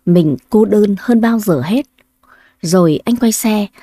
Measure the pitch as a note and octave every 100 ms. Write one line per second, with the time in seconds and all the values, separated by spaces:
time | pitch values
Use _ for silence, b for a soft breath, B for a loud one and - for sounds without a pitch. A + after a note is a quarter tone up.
0 | - F3 D#3 C3+ - G#3+ G#3 G#3 G#3 G3
1 | - A#3 A3+ A3+ G#3 D3 C#3+ A#3+ - _
2 | _ _ b b b b D#3+ F#3 E3+ D3
3 | - A#3+ A3+ A3 A3+ G#3+ G3+ b